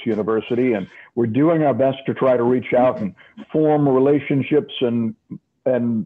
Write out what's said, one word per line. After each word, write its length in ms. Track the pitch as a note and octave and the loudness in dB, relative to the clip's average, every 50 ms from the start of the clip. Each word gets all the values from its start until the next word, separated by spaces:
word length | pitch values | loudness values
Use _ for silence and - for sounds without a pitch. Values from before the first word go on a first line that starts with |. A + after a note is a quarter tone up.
| - | -2
university, 680 | A#2+ A2 G#2 G2+ G#2 A2 A2 G#2 - B2 A#2 B2+ B2+ A2+ | -4 -2 -2 -2 -2 -2 -2 -2 -2 -2 0 0 0 0
and 120 | G2+ F2+ - - - - - _ | -2 -4 -8 -14 -20 -20 -10 _
we're 100 | - A#2+ | -2 -2
doing 380 | A2+ A2 C3 D3 E3+ E3+ D#3+ D#3 | 0 0 2 2 2 2 2 2
our 100 | C#3 B2 | 0 2
best 240 | A2+ C3 C3+ B2+ - - | 2 0 0 0 -2 -6
to 80 | - A2+ | -8 -4
try 240 | - C3+ C3 B2+ B2 | 0 2 2 2 2
to 60 | A#2 | 2
reach 300 | A#2+ B2+ B2+ - - - | 2 0 0 0 0 0
out 240 | B2 B2 B2+ A#2+ - | 2 2 2 0 -2
and 160 | G#2 F#2 - - - - _ - - - | -6 -8 -8 -12 -20 -20 _ -20 -18 -4
form 380 | - D#3 D#3 D3+ D3+ D3 D3 C#3 | -2 0 2 2 2 2 2 2
relationships 840 | C3 C3 C3 C#3 D3 C#3+ C#3 - D3+ C#3 B2+ - D#3 D3 - - - - | 2 4 4 4 2 0 0 0 -2 -2 0 0 0 0 0 -2 -6 -4
and, 340 | B2+ A#2+ A#2 A#2 A#2 A2+ A2 - _ _ - - - _ _ _ _ | -2 -2 -2 -2 -2 -4 -6 -10 _ _ -20 -20 -20 _ _ _ _
and 400 | C3 B2+ A#2+ A#2+ A#2+ A#2 A2 - | -2 -2 0 0 -2 -2 -4 -4